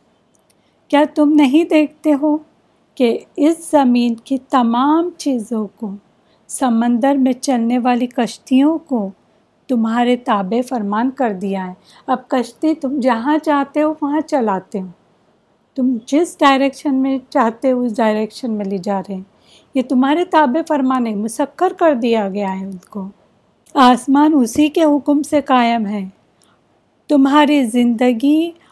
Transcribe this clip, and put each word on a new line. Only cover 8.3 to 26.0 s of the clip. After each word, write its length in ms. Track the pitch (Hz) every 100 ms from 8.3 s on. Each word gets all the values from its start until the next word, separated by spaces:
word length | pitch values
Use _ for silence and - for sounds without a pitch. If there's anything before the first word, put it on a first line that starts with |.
| - - 262 294 320
کو 320 | - 247 196 - _ _ _ _ -
تمہارے 480 | 247 226 233 240 247
تابع 440 | 254 208 185 226 254
فرمان 420 | 247 202 208 254
کر 220 | 262 240
دیا 340 | 190 196 190 185
ہے؟ 60 | 180 _ - -
اب 220 | 247 -
کشتی 460 | 262 233 - 311
تم 260 | 311 262 285
جہاں 380 | 254 226 254 311
چاہتے 440 | 311 285 277 302
ہو 120 | 302 311
وہاں 180 | 285 302
چلاتے 600 | 311 294 220 190 185 208
ہو، 60 | 185 - _ _ _ _ _ _ _ -
تم 200 | 254 233 -
جس 300 | 285 339 -
ڈائریکشن 540 | 285 269 277 269 302
میں 240 | 262 269 269 -
چاہتے 420 | 285 226 226 262
ہو 80 | 254
اس 160 | 247 208
ڈائریکشن 540 | 220 214 214 - 247
میں 140 | 208
لے 140 | 196 196
جا 220 | 190 196
رہے 140 | 185
ہیں۔ 80 | 190 190 _ _ _ _
یہ 80 | 269 247
تمہارے 360 | 254 269 311
تابع 360 | 359 320 294 311 320
فرمان 380 | 294 262 262 233
ہے، 80 |
مسخر 580 | 202 214 - 285 - 370
کر 220 | 359 339
دیا 340 | 262 240 226 196
گیا 320 | 196 190 190
ہے 40 |
ان 120 | 196 185 -
کو۔ 180 | 208 190 - _ _ _ _ _
آسمان 580 | 294 247 247 262 277 311
اسی 340 | 311 226 - 302
کے 160 | 320
حکم 380 | 311 294 294 294
سے 180 | 294 302
قائم 460 | 285 254 233 233 202
ہے۔ 220 | 208